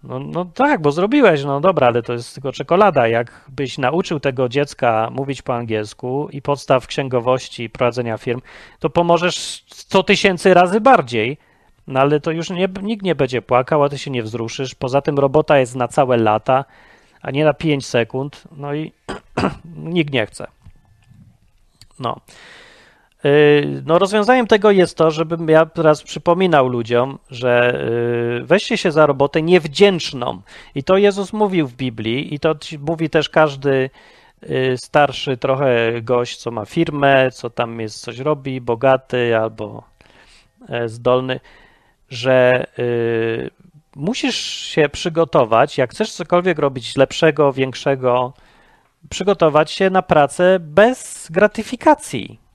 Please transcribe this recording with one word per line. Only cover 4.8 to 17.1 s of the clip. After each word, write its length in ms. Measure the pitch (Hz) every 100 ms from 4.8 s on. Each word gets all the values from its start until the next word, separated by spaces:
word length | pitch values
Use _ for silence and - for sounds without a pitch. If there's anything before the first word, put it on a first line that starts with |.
| 123 110 113
mówić 300 | 123 139 135
po 140 | - 120
angielsku 760 | 120 107 107 - 123 131 151
i 100 | 143
podstaw 460 | 139 143 - 131 -
księgowości 760 | - 139 123 117 127 - -
i 60 | 113
prowadzenia 480 | - 123 117 117 110
firm, 240 | - 123 - - - _
to 100 | 160
pomożesz 720 | 170 170 170 175 - - - _
sto 360 | - - 196
tysięcy 500 | 185 196 196 175 196
razy 280 | 180 180 208
bardziej. 560 | 220 247 131 117 110 151 _ _ _ _ -
No 120 | 131
ale 200 | 139 147
to 120 | 156
już 180 | 160 165
nie, 180 | 180 190 190
nikt 220 | 196 226
nie 120 | 190 147
będzie 260 | 135 127
płakał, 420 | - 123 131 156
a 60 | 143
ty 80 | 139
się 140 | -
nie 120 | 127
wzruszysz. 520 | 110 113 113 - 131 -
Poza 260 | 127 135
tym 180 | 139 143
robota 400 | 139 139 151 143
jest 160 | 123 127
na 120 | 120
całe 300 | - 135 120
lata, 480 | 110 107 - 131 139 _ _ _ _